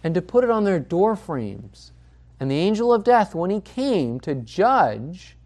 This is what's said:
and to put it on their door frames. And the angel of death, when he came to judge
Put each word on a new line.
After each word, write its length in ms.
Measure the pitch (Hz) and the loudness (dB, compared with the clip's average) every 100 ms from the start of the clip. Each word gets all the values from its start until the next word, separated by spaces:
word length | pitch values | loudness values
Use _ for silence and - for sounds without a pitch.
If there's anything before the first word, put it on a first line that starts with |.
and 120 | 165 165 | -2 -4
to 60 | |
put 220 | 175 240 | 0 0
it 60 | 247 | 2
on 140 | 220 | 2
their 160 | 202 180 | 2 0
door 360 | 131 170 208 214 | -2 0 0 0
frames. 760 | - 143 107 101 - - - - - _ - - | -6 -6 -6 -10 -18 -20 -20 -20 -20 _ -20 -8
And 100 | 135 | -4
the 60 | 139 | 0
angel 360 | 180 214 240 | 0 0 2
of 120 | 233 | 2
death, 320 | 226 240 208 165 | 4 4 2 -2
when 160 | 175 | -4
he 100 | 208 | -4
came 580 | - - 277 214 123 123 | -6 -6 -2 0 0 -4
to 120 | - | -6
judge 1040 | 135 113 - 220 262 139 110 131 180 - - | -8 -6 0 2 4 2 0 -10 -14 -18 -20